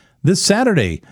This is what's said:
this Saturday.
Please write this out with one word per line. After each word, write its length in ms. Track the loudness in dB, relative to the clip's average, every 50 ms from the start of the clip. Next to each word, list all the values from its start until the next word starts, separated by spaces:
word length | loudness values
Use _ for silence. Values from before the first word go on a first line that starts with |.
| _ _ _ _ -2
this 180 | -2 0 0
Saturday. 600 | 0 0 0 2 2 0 0 0 0 -2 -4 -8 _ -18